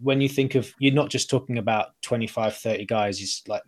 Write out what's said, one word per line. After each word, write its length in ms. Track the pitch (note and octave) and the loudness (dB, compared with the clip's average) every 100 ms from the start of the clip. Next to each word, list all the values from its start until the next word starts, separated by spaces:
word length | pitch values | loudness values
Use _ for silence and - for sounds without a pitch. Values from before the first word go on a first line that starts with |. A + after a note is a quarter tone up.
when 200 | B2+ C3+ | 0 2
you 80 | C#3 | 2
think 260 | C#3 C3 C3 | 2 2 0
of, 180 | A2 - | -2 2
you're 140 | C3+ | 4
not 160 | C#3 D3 | 4 2
just 200 | B2 - | -2 0
talking 280 | C3+ - A#2+ | 0 0 -2
about 440 | A2 G#2+ F#2+ _ | 0 0 0 _
twenty-five, 540 | - A#2+ A2 - A2 - | -4 -2 -2 -2 -2 -2
thirty 300 | A#2 G2+ G2+ | -4 -4 -2
guys, 340 | A2 G#2 G2 | 0 0 -2
he's, 220 | G2 - - | -6 -8 -6
like, 180 | G#2 | -8